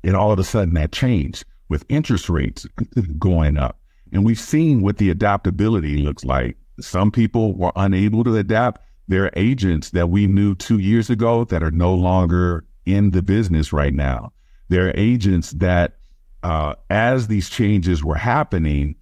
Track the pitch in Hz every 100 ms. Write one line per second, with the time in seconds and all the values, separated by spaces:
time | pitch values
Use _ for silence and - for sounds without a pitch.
0 | 98 92 107 101 92 113 92 82 76 -
1 | 127 113 69 - - - _ 76 - 147
2 | 156 104 - 82 - - - - - -
3 | 90 76 95 85 76 73 64 - _ _
4 | - 95 107 113 - 147 160 131 98 104
5 | 98 90 104 101 98 87 104 110 76 73
6 | 73 69 65 65 60 - - - - 90
7 | 104 120 113 120 110 95 90 - 98 92
8 | 104 110 117 110 98 110 123 - - _
9 | - 92 95 - 107 131 95 80 - 90
10 | 85 95 104 98 101 95 - 110 95 113
11 | 107 117 117 117 117 85 80 80 87 92
12 | 90 92 87 90 90 85 - - - 101
13 | 101 90 92 101 87 80 78 73 71 69
14 | 69 62 - _ _ - - 90 92 -
15 | 107 123 101 92 82 73 95 90 87 -
16 | - _ _ - 90 80 73 - - 101
17 | 117 131 110 104 90 - 107 104 87 85
18 | 76 78 120 135 151 92 78 71 73 73